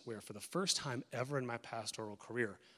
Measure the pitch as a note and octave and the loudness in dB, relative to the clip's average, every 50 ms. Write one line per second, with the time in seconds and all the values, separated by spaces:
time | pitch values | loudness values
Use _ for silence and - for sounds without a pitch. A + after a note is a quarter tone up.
0 | - A#2+ A2+ G2+ - - G#2 G#2 - - - E3+ G3 - - - - C#3+ B2 B2 | -4 -8 -6 -6 -4 -6 -6 -6 -4 0 2 2 4 6 4 4 4 0 0 0
1 | - - - A#2 B2 C3+ D3 C#3 B2+ A#2+ A#2 A#2 - - - A2+ A2 - - - | -2 -2 0 0 0 2 2 2 2 2 -2 -2 -4 -4 -4 -4 -4 -4 -4 -4
2 | A2 G#2 G#2 - - - A2+ B2 A#2+ G2+ F#2 - - - - | -4 -6 -6 -10 -8 -4 2 2 2 2 0 -6 -14 -20 -20